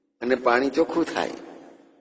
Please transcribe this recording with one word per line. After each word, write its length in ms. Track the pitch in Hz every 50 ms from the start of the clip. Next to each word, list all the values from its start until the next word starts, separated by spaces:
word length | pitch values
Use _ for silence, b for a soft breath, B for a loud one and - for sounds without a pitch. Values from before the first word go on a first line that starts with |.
| _ _ _ -
અને 140 | 120 123 131
પાણી 360 | 123 127 127 120 123 135 139
ચોખ્ખું 340 | 131 160 165 - - 170 156
થાય, 260 | - - 95 80 - - - - - - - - - - - - _ _ _